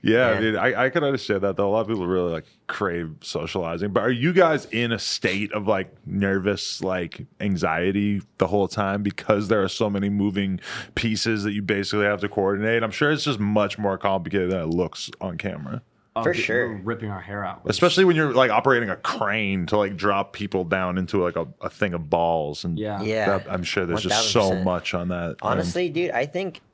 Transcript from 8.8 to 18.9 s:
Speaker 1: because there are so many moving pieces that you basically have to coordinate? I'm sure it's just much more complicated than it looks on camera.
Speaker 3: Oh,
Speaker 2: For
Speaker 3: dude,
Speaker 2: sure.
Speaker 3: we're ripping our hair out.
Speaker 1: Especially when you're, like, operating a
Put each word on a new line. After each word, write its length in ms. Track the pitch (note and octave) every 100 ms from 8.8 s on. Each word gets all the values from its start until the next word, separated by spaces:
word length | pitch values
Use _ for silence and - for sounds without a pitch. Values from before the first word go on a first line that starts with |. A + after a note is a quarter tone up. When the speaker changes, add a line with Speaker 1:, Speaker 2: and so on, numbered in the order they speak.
| G2 G2+
Speaker 1:
because 460 | G2+ - - G#2 G#2
there 140 | G#2+
are 40 | F#2+
so 220 | - G#2+
many 180 | G2+ G2+
moving 520 | G2+ G2+ G2 G2 F#2 - - -
pieces 500 | - A#2 G#2+ A#2 G#2+
that 100 | G#2
you 100 | G#2
basically 420 | G2 G2+ G2 G#2 G2+
have 160 | G2+
to 80 | G2+
coordinate? 540 | G#2 F#2+ G2+ A2 A#2
I'm 80 | A2+
sure 200 | - D3
it's 120 | D3+
just 160 | - A2+
much 400 | G#2 G#2+ G2+ -
more 180 | G2+ F#2+
complicated 540 | G2+ F#2+ E2+ G2 F2+
than 100 | F#2
it 60 | D#2+
looks 420 | E2+ E2+ - - -
on 180 | F#2+ E2+
camera. 440 | G2 D#2+ C#2+ - _ _ _ A2+
Speaker 3:
Oh, 80 |
Speaker 2:
For 80 | A#2
Speaker 3:
dude, 120 | C#3+
Speaker 2:
sure. 260 | - A#2 A#2 G#2
Speaker 3:
we're 60 |
ripping 260 | F#2+ A2+ A2
our 100 | F#2+
hair 220 | - G2+
out. 180 | F#2+ - -
Speaker 1:
Especially 400 | - F3 F3+ F#3+
when 100 | D#3+
you're, 180 | D3+
like, 180 | B2 B2+
operating 380 | G#2+ C#3 B2
a 60 | G#2+